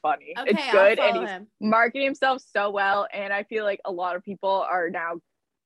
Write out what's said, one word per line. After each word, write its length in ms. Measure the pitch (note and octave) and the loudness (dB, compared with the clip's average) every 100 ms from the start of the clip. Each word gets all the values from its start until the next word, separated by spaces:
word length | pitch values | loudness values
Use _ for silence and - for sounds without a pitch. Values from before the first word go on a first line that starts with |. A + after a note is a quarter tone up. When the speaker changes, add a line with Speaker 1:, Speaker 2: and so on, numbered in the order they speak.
Speaker 1:
funny. 320 | D#3 C#3+ D3 G3 | -2 -2 -6 -4
Speaker 2:
Okay, 120 | C4+ | -2
Speaker 1:
It's 120 | G#3+ | 0
Speaker 2:
I'll 100 | C4+ | 2
Speaker 1:
good, 260 | G3+ G3+ A3 | 6 6 6
and 160 | - | 2
Speaker 2:
follow 60 | - | 0
Speaker 1:
he's 80 | G#3 | -4
Speaker 2:
him. 160 | F#3 G#3 - | -8 -14 -6
Speaker 1:
marketing 440 | G#3+ A3 A#3 C4+ C4+ | 2 4 2 0 -2
himself 360 | C#4 C4 B3+ | 0 0 0
so 280 | - G3+ G3+ | -2 -2 -2
well. 360 | G3 G3 G3+ - | 0 2 2 -2
And 200 | G3 G3 | -6 -4
I 120 | G3+ | -4
feel 200 | G3 G#3+ | -4 -4
like 160 | G#3 G3+ | -2 -2
a 80 | G3+ | -6
lot 240 | F3 F3+ F3 | -6 -4 -6
of 80 | |
people 260 | G3+ F#3 F#3+ | -8 -4 0
are 400 | F#3+ - F3+ E3+ | 0 0 -2 -2
now 300 | F#3 E3+ E3+ - _ _ _ | -4 -6 -8 -14 _ _ _